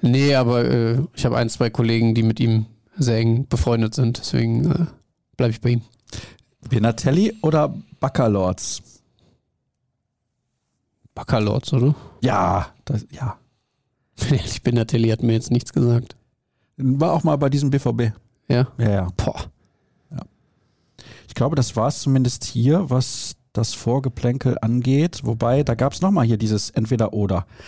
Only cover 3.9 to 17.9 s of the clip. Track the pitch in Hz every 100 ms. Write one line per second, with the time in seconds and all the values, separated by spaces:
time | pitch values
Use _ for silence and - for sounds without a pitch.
3.9 | 107 117 117 - - 117 113 156 - 165
4.9 | - _ _ _ - 123 110 120 120 -
5.9 | _ _ - - - _ _ - 117 110
6.9 | 113 - 156 214 - 156 156 147 - -
7.9 | - 143 - 117 101 92 90 - - -
8.9 | - _ _ _ _ _ _ _ _ _
9.9 | _ _ _ _ _ _ _ _ _ _
10.9 | _ _ - - 113 104 104 - 127 131
11.9 | 151 - - 123 101 90 92 - _ -
12.9 | 113 - - 123 - _ _ _ _ _
13.9 | _ _ - - 139 - - - 120 113
14.9 | 117 113 110 117 113 - 123 - - 120
15.9 | 120 - - _ _ _ _ _ - 131
16.9 | 139 160 160 160 143 139 139 143 135 123